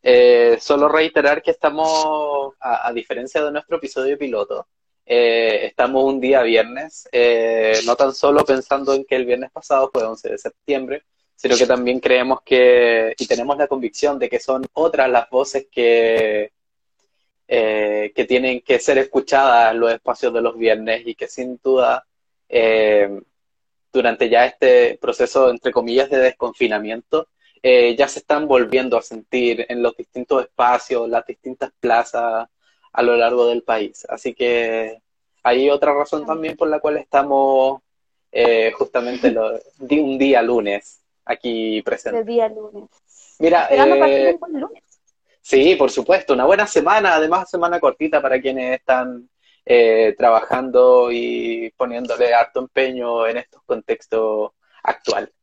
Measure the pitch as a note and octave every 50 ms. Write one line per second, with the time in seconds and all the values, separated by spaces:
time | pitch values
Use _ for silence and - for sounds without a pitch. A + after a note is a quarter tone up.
0 | - B2+ B2 B2 B2 B2 B2 A#2+ A#2+ A#2 A#2 A2+ - - C#3+ C#3+ C#3+ D3 D3 D#3+
1 | D#3+ E3 _ D3+ C#3+ C#3+ D3 D#3 - E3+ D#3+ _ - D3+ C#3+ D#3 D#3+ D#3+ D#3+ D#3
2 | D#3 D#3 D#3 D3+ D3+ D3 C#3+ C#3 C#3 C3+ C3+ _ - B2+ A#2+ A#2 A#2 A#2 A#2+ A#2
3 | - _ A#2+ A#2+ B2+ C3+ - D#3+ D3+ D3 D3 D3+ - _ E3+ D#3+ D3 C3+ - C3+
4 | C3 C#3 C#3+ C#3 D3 C3 A2+ G#2 G#2 - - - - _ _ _ _ _ _ _
5 | _ - B2 A#2+ A#2+ A#2 A#2 A#2 A#2 A2 G#2+ - - A2+ _ - B2 C3 C3+ C3
6 | C3+ C3+ C#3 C3 B2 C3 C3+ C3 A#2+ A#2 A2+ A2 A2 A#2 B2 C3+ D#3 D#3+ - -
7 | - - - B2 A#2+ A#2+ A#2 A2+ A2+ A2+ A2+ A2+ A2 A2 A2 A2 A2+ A#2 A#2+ -
8 | C#3 C3+ C3 - - C#3+ C#3+ D3+ D3 - C3+ C3 B2+ _ C#3 C#3 C#3 C3+ C#3 C3+
9 | C3+ _ C3+ C3 B2+ A#2+ B2 B2 C3+ - _ B2+ - - D3 C3+ C3+ C3+ - B2+
10 | A2+ A2 A2+ A2 - - A2+ G#2 - A2+ _ _ _ - C#3+ C3 C3 B2+ C3+ D3
11 | _ _ _ _ _ _ _ _ - A#2+ B2 A#2 B2+ A#2 C3 B2 B2 A#2+ B2+ B2+
12 | - - B2+ B2+ B2 C3 C3 - _ - C3 B2+ B2 B2 B2 B2 A#2+ A#2 A#2 A2+
13 | A2+ A2+ A2+ - A#2+ - B2+ A#2+ A#2+ C#3+ C#3+ D3 D3 C#3 C#3 C3+ A#2+ A2 - -
14 | D3 D3 C#3 C3+ B2 A#2 - A#2 - - C3 C3 C3 - _ D3+ D#3+ E3 - -
15 | C3 B2+ B2 A#2+ A#2 _ B2+ B2+ C3+ - - C3+ - _ _ B2+ A#2+ A#2 A#2 A#2
16 | A2+ A2+ A2+ A2+ A2 A2 G#2+ G#2+ G#2+ G#2+ _ _ _ _ _ _ _ _ _ _
17 | _ _ _ _ _ _ _ _ _ - B2 A#2+ A2 G#2+ G#2+ G#2+ G#2+ G#2 G#2+ G#2+
18 | G#2 G#2 _ - A#2+ - B2+ B2+ C3 C3 B2+ A#2+ _ - C3 A#2 - - C#3 C3+
19 | C3+ - - C3 - - C#3+ C3+ C#3 C3 A#2+ A#2 A#2 A2 A2+ A#2 A#2 A#2 A#2 A2+
20 | _ - A#2+ - - B2 A2+ A#2 A#2 A2+ A2+ A2+ A2+ A2+ A2 G#2+ A2 A2+ A2+ A2+
21 | A#2 A#2 A2+ _ B2+ - - - B2+ B2+ B2+ - _ C3+ C3 C3 B2 A#2 A#2+ B2+
22 | _ _ _ _ _ _ _ _ _ _ - A#2+ A2+ A2+ A2 A2 G#2+ G#2+ G#2+ G#2
23 | G2+ G2+ G2+ G2 - _ _ _ _ _ _ _ _ _ _ _ _ _ - C3
24 | A#2+ A#2+ A2+ - B2 A2+ A#2 A#2 B2 C3 - _ C#3+ C3 B2 B2 A#2+ A#2 - -
25 | - A#2+ A#2 - B2 A#2+ - C#3 C3 B2 A#2+ A#2+ _ C3 A2+ B2 A#2 A#2 A#2 C3
26 | C#3 C3+ C#3+ C3 C3 B2+ - _ B2+ A#2+ A2 _ B2 A2 G#2+ G#2+ G#2+ G#2+ A2+ A#2
27 | _ _ - D#3 E3 _ _ _ _ _ _ _ - B2+ B2+ B2 A#2+ A#2+ A#2+ A#2+
28 | C#3 C#3 - D3 _ _ D3 D3 D#3 D3 C3+ B2+ A#2+ A2 B2 C3 B2+ B2+ A#2+ A2+
29 | - - A#2 A2 G#2+ _ - B2 A#2+ A#2+ A#2 A2+ A#2 - B2 A#2+ A#2 A#2 A#2 -
30 | - _ _ B2+ B2 _ C#3+ C3 B2 - _ - B2+ A#2+ B2 A#2 - - C3 A#2+
31 | A#2 A#2 A#2 A#2 - - A2+ _ _ C3 B2+ _ C3+ C3 _ _ - B2 A2+ A#2
32 | A#2 - - A#2+ A#2 A#2 A2+ A2+ A2+ _ _ _ _ _ _ _ _ _ - -
33 | B2 A#2+ A#2+ A#2 A#2 A#2 B2 B2 A#2+ A#2+ A#2+ A#2+ _ - A2+ A2 G#2 - - -
34 | - - A#2 A2+ - B2+ A#2 _ B2 A#2+ A#2+ A#2+ A#2 A2+ A2+ A2+ A2 A2 A2+ A2+
35 | _ _ _ _ _ _ _ _ _ B2 B2 B2+ C3+ C#3+ C#3+ C#3+ D3+ D3+ C#3+ C#3+
36 | D3 - - D3+ D3 D#3 D#3 D#3+ D#3+ D#3 D#3+ - E3 D#3 D3+ D3+ - D3+ D3+ D3+
37 | - _ - C#3 C#3 C#3+ C#3 C3+ C#3 C3+ C3+ C3+ C3 C3+ C3+ C3 _ _ _ _
38 | _ _ _ _ _ _ - - A#2 A#2 A#2 A2+ A2 A2+ - - - - - B2+
39 | A#2+ B2 C3 B2+ - - A2+ A2+ A2 A2 A2+ - - - _ _ C3 B2 D3 D#3
40 | D3+ C3+ C3+ C3 C#3 C#3 C3+ A#2+ A#2 A#2 B2 A#2 G#2 G2+ G2+ G2+ _ - _ _
41 | _ _ _ _ _ - A#2+ - - B2 A#2 A2 A2+ A2 G#2+ G#2+ - - A#2+ -
42 | - A2+ A#3+ A#3 A3+ G#3+ A#3 A#3 A3+ A3 G#3+ G#3+ G#3+ G#3+ G#3 G3+ G#3+ _ _ _
43 | _ _ _ _ _ _ _ _ D#3+ E3 F3 E3+ E3 - C#3 C#3 C3+ C#3 C#3 C#3
44 | - C#3 C#3 C4+ - - F4 E4+ E4+ F4 D#4 C#4 D4 G4+ A#4 - _ _ _ _
45 | _ _ _ _ _ _ _ _ _ - - C3+ C#3 E3 F#3 D3 C#3 B2+ - C#3
46 | A#2+ - F#3 F#3 - - C#3 B2 B2+ D3+ G3 G3+ G#3 G#3 - E3+ C#3+ E3+ G3+ A3
47 | G3+ F#3 E3+ D#3 D#3 D#3 E3+ F#3+ F#3 - - F3 E3+ E3+ F3 E3+ D#3 - - _
48 | D#3 D#3 D#3 D3 C3+ C3+ C3 C3 C3 C3+ C3 C3 B2+ B2+ C3 C3 _ - B2+ B2+
49 | B2+ B2+ B2 A#2+ B2 _ _ _ _ _ _ _ _ - B2 A#2+ A#2 A2+ A2 A2
50 | A2+ G#2+ G#2 - B2 A#2+ A2+ A2 - - - B2+ C3 C3 B2 B2 B2+ B2+ B2 B2
51 | A#2+ A#2+ A#2+ A#2 A#2+ A#2+ A#2+ A#2+ A#2 A#2 A2+ A2+ A2+ A2+ _ _ C3 B2 A#2+ A#2+
52 | B2 A#2+ A#2 A2+ B2 A#2+ A#2 A#2 A#2 - _ B2+ B2+ - _ C3+ C3 C3 B2+ B2+
53 | A#2+ A#2+ A#2 A#2 A2+ A2+ A#2 B2 A#2+ _ _ _ _ - A2+ - - - A#2 -
54 | - _ A2+ A2+ A2 A2 G#2+ G#2+ G#2+ A2 _ _ _ _ _ _ - - - -
55 | _ - - G#2 - - _ _